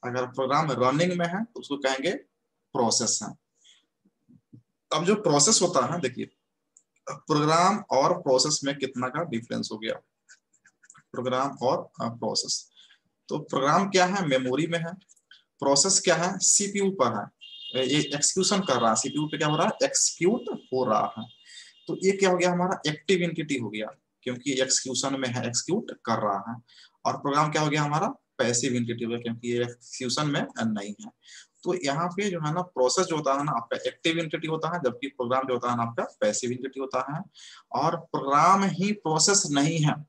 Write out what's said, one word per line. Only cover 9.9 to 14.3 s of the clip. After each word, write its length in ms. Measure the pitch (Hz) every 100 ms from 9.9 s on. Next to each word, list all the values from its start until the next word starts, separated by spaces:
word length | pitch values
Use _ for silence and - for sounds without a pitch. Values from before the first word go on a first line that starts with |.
| - _ _ _ - _ _ _ _ _ - _
program 460 | - 123 127 139 135
और, 280 | 120 175 - -
अ, 80 | 117
process। 600 | 117 110 - - - - _ - _ _ _ -
तो 100 | 151
program 500 | 151 151 135 165 196
क्या 160 | 185 180
है, 220 | 196
Memory 400 | 165